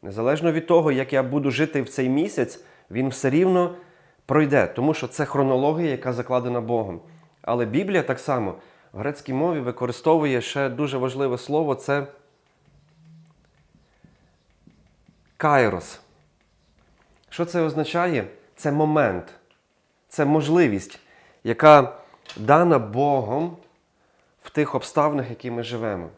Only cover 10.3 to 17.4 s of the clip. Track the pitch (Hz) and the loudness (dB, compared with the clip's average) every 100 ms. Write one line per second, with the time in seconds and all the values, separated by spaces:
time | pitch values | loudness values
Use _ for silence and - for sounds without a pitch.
10.3 | 127 113 143 135 120 147 131 127 123 139 | -2 -2 -4 -4 -2 -4 -2 -4 -2 -2
11.3 | 123 - 147 156 131 - 143 139 - _ | -2 -2 -2 0 -4 -2 -4 -4 -14 _
12.3 | _ _ _ _ _ 151 160 160 160 - | _ _ _ _ _ _ _ -20 -20 -20
13.3 | _ _ _ _ _ _ _ - _ _ | _ _ _ _ _ _ _ -20 _ _
14.3 | _ _ _ _ _ _ _ _ _ _ | _ _ _ _ _ _ _ _ _ _
15.3 | _ 156 143 113 92 - - _ _ _ | _ 2 4 4 2 -8 -18 _ _ _
16.3 | _ _ _ _ _ _ _ _ _ _ | _ _ _ _ _ _ _ _ _ _
17.3 | - | -6